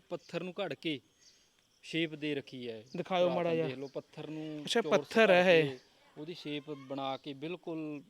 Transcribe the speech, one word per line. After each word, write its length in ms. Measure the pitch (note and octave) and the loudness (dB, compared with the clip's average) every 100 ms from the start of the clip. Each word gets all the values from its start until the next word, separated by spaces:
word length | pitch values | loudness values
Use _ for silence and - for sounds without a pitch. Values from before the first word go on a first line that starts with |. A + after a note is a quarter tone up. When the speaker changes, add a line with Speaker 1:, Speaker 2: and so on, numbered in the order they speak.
| - | -6
Speaker 1:
ਪੱਥਰ 340 | E3+ - E3+ | -10 -8 -8
ਨੂੰ 120 | F3+ F3 | -6 -6
ਘੜ 140 | F#3 | -6
ਕੇ 260 | C#3 E3+ C#3+ - _ _ _ _ _ _ _ | -4 -4 -4 -8 _ _ _ _ _ _ _
ਸ਼ੇਪ 320 | - D#3+ E3 | -6 -2 -2
ਦੇ 200 | D3+ D3+ | -2 -4
ਰੱਖੀ 340 | C#3 - C3 A#2+ | -4 -6 -10 -10
ਹੈ। 140 | A2+ A2 F3 | -10 -8 -8
Speaker 2:
ਦਿਖਾਇਓ 280 | E3+ F#3 | -2 2
Speaker 1:
ਪੁਰਾਤਨ 200 | F3+ F3 | 2 2
Speaker 2:
ਮਾੜਾ 100 | E3+ | 2
ਜਿਹਾ। 140 | E3 D#3+ | 0 0
Speaker 1:
ਦੇਖ 100 | B2+ | -4
ਲਓ, 80 | C#3 | -8
ਪੱਥਰ 440 | D3+ - - D3 | -10 -12 -12 -10
ਨੂੰ 320 | D#3 D#3 D3+ | -8 -8 -8
Speaker 2:
ਅੱਛਾ, 160 | D3 A#3 | -2 -2
Speaker 1:
ਚੌਰਸ 180 | E3 D3+ | 2 2
Speaker 2:
ਪੱਥਰ 320 | C#3+ A3+ G#3+ | 2 4 8
ਹੈ 120 | F3+ | 8
Speaker 1:
ਘੜ 220 | F#3 E3 | 8 6
Speaker 2:
ਇਹ। 60 | D3 | 6
Speaker 1:
ਕੇ 80 | C3 - _ _ - | -2 -12 _ _ -16
ਉਹਦੀ 160 | D3+ | -14
ਸ਼ੇਪ 360 | E3 D3+ D3 C#3+ | -10 -8 -6 -8
ਬਣਾ 460 | C#3+ C3+ C#3 C3+ C3+ | -12 -8 -6 -4 -6
ਕੇ 160 | D3+ | -8
ਬਿਲਕੁਲ 680 | C3+ D#3 F3 - D#3+ D#3 D3 C3+ | -10 -8 -8 -8 -8 -6 -10 -12